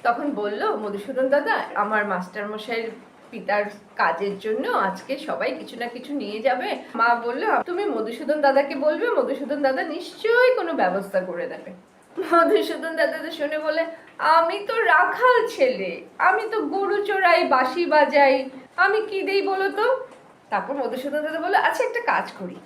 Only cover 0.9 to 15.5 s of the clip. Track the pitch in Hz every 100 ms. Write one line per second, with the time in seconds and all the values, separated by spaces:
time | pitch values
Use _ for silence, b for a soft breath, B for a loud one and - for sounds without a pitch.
0.9 | 202 202 254 269 285 302 427 - - 202
1.9 | 214 208 180 185 214 208 214 214 226 226
2.9 | - - - - 226 180 208 202 - -
3.9 | - 175 165 202 190 220 233 370 - 190
4.9 | 185 - 277 311 180 226 311 - - 240
5.9 | 240 - 285 202 208 240 254 381 359 -
6.9 | 240 233 240 233 262 427 277 - 349 403
7.9 | 233 220 247 285 302 277 269 277 302 302
8.9 | 311 480 403 233 277 269 285 277 269 349
9.9 | 311 359 - 440 466 494 494 349 302 185
10.9 | 190 185 190 180 175 170 156 - 185 -
11.9 | _ _ - 330 339 330 427 320 311 330
12.9 | 320 285 320 311 320 294 302 311 311 330
13.9 | B B - 294 320 330 403 403 453 415
14.9 | 180 359 - 494 480 -